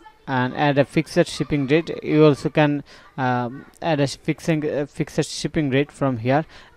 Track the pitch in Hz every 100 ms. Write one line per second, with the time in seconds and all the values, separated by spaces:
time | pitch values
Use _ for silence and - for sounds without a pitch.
0 | - _ - 131 127 - 147 143 135 -
1 | 156 180 165 - 147 147 131 151 165 -
2 | - 151 156 139 156 160 147 147 - -
3 | - - 127 123 120 135 - - 170 151
4 | 143 - - 151 - 156 147 120 147 -
5 | 156 - 147 - 160 170 147 131 147 -
6 | 139 123 120 135 165 - -